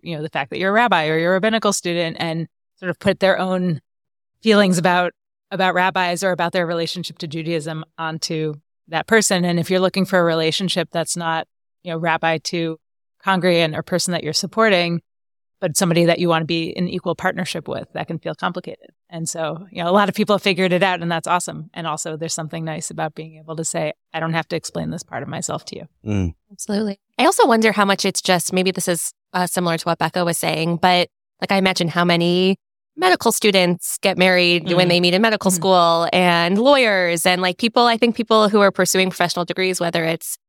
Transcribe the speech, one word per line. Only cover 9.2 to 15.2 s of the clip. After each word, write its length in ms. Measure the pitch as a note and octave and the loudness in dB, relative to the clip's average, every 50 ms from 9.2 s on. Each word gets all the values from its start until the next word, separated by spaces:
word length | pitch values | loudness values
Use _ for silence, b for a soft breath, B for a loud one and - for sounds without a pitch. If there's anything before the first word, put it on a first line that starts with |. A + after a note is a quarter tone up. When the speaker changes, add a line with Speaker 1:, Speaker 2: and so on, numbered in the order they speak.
| G3+ - G3+ F3+ F3 | 4 2 2 0 2
Speaker 1:
And 160 | F3+ E3+ F3 | 2 0 0
if 100 | E3 - | 0 0
you're 120 | F#3+ F#3 | 0 2
looking 240 | F#3 F#3 - G3 F#3 | 2 2 2 0 0
for 120 | F#3+ G3 F3+ | 2 2 2
a 60 | E3+ | 2
relationship 640 | E3+ E3 E3 D#3+ D#3+ D#3 - G3 F3 - F#3 E3 - - | 2 2 0 0 0 -2 -2 -2 -2 -2 -2 -4 -4 -4
that's 240 | E3+ D#3+ - - F3 | -6 -4 -4 -6 -6
not, 280 | E3+ E3 D#3+ D#3+ - - _ _ _ _ _ _ - | -4 -4 -4 -4 -6 -8 _ _ _ _ _ _ -12
you 80 | F3+ | -10
know, 60 | E3 E3 | -8 -4
rabbi 400 | E3 E3+ D#3+ D#3+ - E3 D#3+ D#3 - | -2 -2 -2 0 0 -2 -2 -2 -4
to 340 | - - E3+ E3 E3 D#3+ - _ _ _ _ _ _ _ _ | -6 -6 -4 -4 -4 -6 -8 _ _ _ _ _ _ _ _
congregant 540 | - G3 F#3+ F#3 D#3+ F#3 F3 E3 E3+ D#3+ D#3 | -2 0 0 2 2 2 4 4 2 0 -2
or 80 | D3 D3 | -4 -6
person 300 | - F#3+ F3 - - F3 | -4 -4 -2 -2 -2 -4
that 100 | E3 - | -4 -4
you're 80 | D3 | -4
supporting, 720 | D#3 - - E3 - - A3+ A3 G3+ F3 F3 E3+ E3+ E3+ - _ _ _ | -4 -4 -6 -4 -2 0 2 2 2 2 2 0 -2 -4 -6 _ _ _